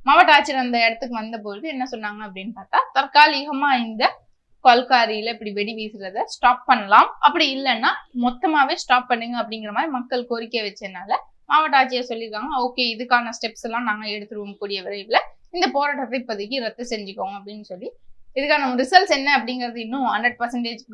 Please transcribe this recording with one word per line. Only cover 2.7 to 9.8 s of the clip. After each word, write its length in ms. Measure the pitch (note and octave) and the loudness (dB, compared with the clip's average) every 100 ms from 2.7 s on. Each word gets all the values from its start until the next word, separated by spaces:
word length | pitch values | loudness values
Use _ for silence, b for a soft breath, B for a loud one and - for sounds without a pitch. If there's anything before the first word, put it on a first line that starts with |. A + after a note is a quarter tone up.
| - B4+ C4+ | 0 0 0
தற்காலிகமா 720 | C#4 D4 D#4 C#4 D4 C4+ C#4+ B3 A3+ | 2 6 6 4 -4 -2 2 2 0
இந்த 180 | A3 D#4 - _ _ _ _ B3+ | 0 -2 -2 _ _ _ _ 6
கல்காரியில 680 | A#3+ B3 B3 A3 G#3+ A3+ A3 | 6 6 4 4 0 -4 -6
இப்படி 180 | G#3+ G3+ | -6 -4
வெடி 160 | G#3 A3 | -4 -6
வீசுறத 460 | G#3+ G#3+ F#3+ G3+ A4 - | -10 -10 -8 -6 -6 0
ஸ்டாப் 300 | B3 B3 - | 2 2 2
பண்ணலாம், 400 | A#3+ G3 A3 G#4+ - D4 | 2 6 6 6 4 2
அப்படி 200 | E4+ D4 C4+ | 4 0 0
இல்லைன்னா 340 | C4+ A3+ C#4+ G#4 - B3 B3 | -2 0 0 -2 -6 -4 -2
மொத்தமாவே 500 | B3 F4 D4+ C4+ E4+ | 0 0 2 2 0
ஸ்டாப் 260 | - B3+ B3 | 2 2 2
பண்ணுங்க 260 | A#3 A#3 A#3+ | -4 -4 -6
அப்படிங்கிற 300 | G#3+ A3+ G#3+ | -6 -8 -6
மாதிரி 160 | G#3+ | -4